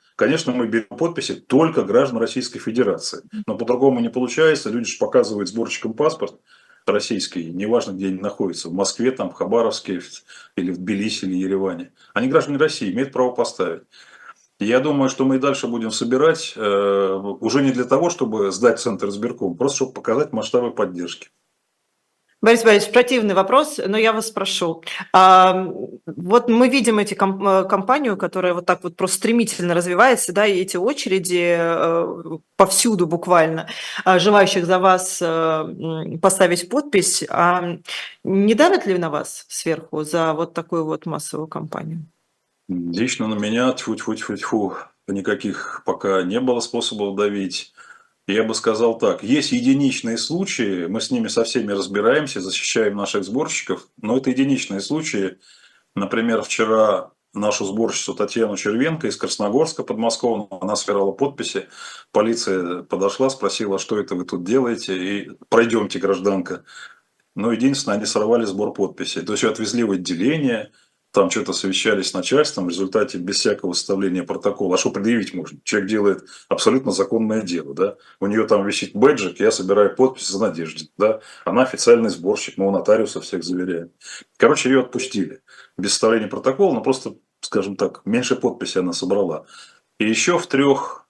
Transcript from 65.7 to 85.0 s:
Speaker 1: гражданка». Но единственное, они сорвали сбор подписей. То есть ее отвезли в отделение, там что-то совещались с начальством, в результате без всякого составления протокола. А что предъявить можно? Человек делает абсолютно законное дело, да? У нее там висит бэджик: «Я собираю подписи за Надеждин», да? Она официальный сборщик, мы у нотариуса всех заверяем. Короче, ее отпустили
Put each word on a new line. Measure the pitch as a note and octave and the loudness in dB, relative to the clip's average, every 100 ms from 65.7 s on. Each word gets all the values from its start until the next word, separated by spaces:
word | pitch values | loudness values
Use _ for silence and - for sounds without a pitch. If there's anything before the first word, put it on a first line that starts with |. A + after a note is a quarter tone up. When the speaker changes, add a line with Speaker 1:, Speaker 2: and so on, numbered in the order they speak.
| A2+ G2+ F#2+ | 2 0 -2
Speaker 1:
гражданка». | G2 F#2 G2 F#2+ F2 F2+ - - - - _ _ _ - | -2 0 0 -2 -4 -10 -12 -20 -20 -20 _ _ _ -6
Но | A2+ | -2
единственное, | A2 C3+ C#3 - G#2 | 2 2 0 -2 -2
они | G#2 | 0
сорвали | G#2 G#2+ A#2 G#2+ | 0 2 2 2
сбор | F#2+ G#2 | -2 -4
подписей. | - F#2+ - - - | -2 -4 -2 -8 -6
То | F2 | -4
есть | - | 0
ее | A2 | 0
отвезли | G#2+ G#2 A#2+ | 0 -2 0
в | A2 | 0
отделение, | F#2+ F2 E2+ A#2+ D#3 C3+ A2+ - _ _ _ _ | 0 -2 0 0 2 0 -2 -6 _ _ _ _
там | G#2 F#2 | 2 2
что-то | A2 G2 | 0 -2
совещались | F#2 G2 F#2 A2 G2+ F#2 | -4 -2 0 0 0 -2
с | |
начальством, | F#2+ F2 C3+ D#3 - F2 | -4 0 2 2 -2 -4
в | |
результате | F2 F#2+ A2 G2+ F2+ | -4 -2 0 -2 -4
без | F2 F#2+ | -4 0
всякого | A2+ - A#2+ | 0 0 -2
составления | - - G2 F#2+ F#2 | -4 -2 -2 0 -2
протокола. | E2+ F#2+ G#2 - F#2+ F#2 | -4 -4 -4 -2 0 0
А | |
что | - | 0
предъявить | - G#2+ A#2 F#2 | 0 0 0 -2
можно? | F#2 D#2 - | -8 -10 -10
Человек | - G#2+ G2 | -4 -2 0
делает | G#2+ G2+ F#2 - - - | 0 2 0 -6 -20 -6
абсолютно | - A2 C3 B2+ | 0 2 2 0
законное | F#2 F#2+ A2+ A2 A2 | 0 0 0 0 -2
дело, | F#2 E2+ C#2 | -2 -4 -6
да? | C#2+ G2 - _ _ | -2 -2 -2 _ _
У | G2+ | -2
нее | G#2+ G#2+ | 0 4
там | G#2 G2+ | 2 2
висит | - F#2+ | -4 -6
бэджик: | G#2 C3+ C3+ F#2 - | 4 4 4 -2 0
«Я | G#2 | 0
собираю | - F#2 G2+ G2+ - | 0 0 4 4 4
подписи | B2+ B2+ - | 0 0 -6
за | G2 | -2
Надеждин», | G#2+ E2 D#2+ D#2 D2+ - | -2 -4 -8 -12 -16 0
да? | G#2+ G#2+ - - F#2 | 0 0 -6 -10 -2
Она | G#2+ | 0
официальный | C3 - A#2 A#2 A2+ | 0 2 4 6 4
сборщик, | F2 F2+ G#2 - - | 0 -2 -2 -4 -2
мы | G2 | 0
у | |
нотариуса | F#2+ E2 G#2+ G#2 - | 0 2 2 2 -4
всех | - F2+ | -8 -6
заверяем. | E2 F2+ F#2 E2+ E2+ _ - - - - | -4 -4 -4 -6 -8 _ -20 -20 -20 2
Короче, | A#2 - B2+ | 4 4 4
ее | C3 | 2
отпустили | B2 A2+ | 2 -4